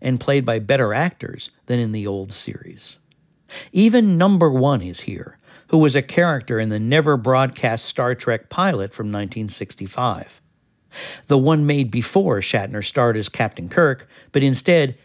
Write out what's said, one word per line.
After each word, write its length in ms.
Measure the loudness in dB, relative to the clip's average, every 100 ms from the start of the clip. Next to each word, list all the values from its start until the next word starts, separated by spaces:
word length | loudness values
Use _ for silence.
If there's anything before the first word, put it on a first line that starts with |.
and 180 | -4 -2
played 240 | 0 0
by 140 | 0 -2
better 340 | 0 0 2
actors 560 | 0 -2 -4 -12 -12 -16 _
than 160 | -4 -2
in 120 | -2
the 140 | -4 -4
old 240 | -6 -6
series. 680 | -8 -10 -12 -16 -18 -20 -20 _ _ _ _ _ -20 -4
Even 460 | 4 6 6 4 4
Number 320 | 4 4 4
One 320 | 4 2 0
is 180 | -2 -10
here, 380 | -10 -10 -12 -18 _ -20 _
who 100 | 4
was 180 | 4 2
a 60 |
character 580 | 0 0 0 0 -2 -2
in 80 | -2
the 100 | -2
never-broadcast 1080 | 0 2 2 2 2 2 2 0 -2 -2 -4
Star 280 | -4 -2
Trek 360 | -2 -2 -4 -4
pilot 420 | -2 -2 -2 -4
from 180 | -8 -6
nineteen 380 | -6 -6 -8 -8
sixty-five. 920 | -8 -10 -12 -10 -4 -4 -4 -10 -20 _ _ _ _ _ -18 -16 -14 0
The 120 | 2
one 280 | 4 4 2
made 240 | 0 0
before 500 | -2 -2 0 0 -2
Shatner 440 | -2 -4 -4 -6
starred 320 | -4 0 0 0
as 140 | -4
Captain 400 | -4 -6 -6 -4
Kirk, 360 | 2 2 0 -8 -20 _
but 120 | 0
instead 560 | 2 2 2 2 2 -4